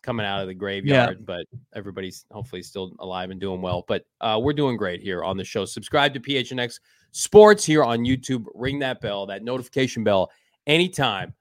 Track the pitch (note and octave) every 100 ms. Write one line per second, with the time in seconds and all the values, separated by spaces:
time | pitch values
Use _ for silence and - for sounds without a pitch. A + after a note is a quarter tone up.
0 | - A#2+ G2+ G2 F#2+ F#2 G2 G2 C#3 C3+
1 | A#2+ F#2 G#2 F2 E2+ B2 _ A2 G2+ F#2+
2 | F#2+ - _ G#2+ A#2 F2+ F2 G2+ F#2 -
3 | F#2 F#2 F#2 F#2+ G2 F#2 F#2 F2+ - G2+
4 | _ _ A2 G#2+ C3 D3 C#3 A2+ G2 F2
5 | - F2+ E2+ F#2+ F2+ A2 F#2+ - - D3
6 | C#3+ C3+ B2+ C#3 B2 B2+ A#2+ - _ _
7 | _ - - G#3 G#3+ G#3 - D#3 B2 A#2
8 | A#2+ C3 - B2+ G2+ - B2+ C#3+ C3 B2
9 | A2 G2+ G2 G2 A2+ B2+ B2 - C3 -
10 | G#2 G2 F2 _ _ _ - D#3 F3+ F3+
11 | C3 G2 F2+ -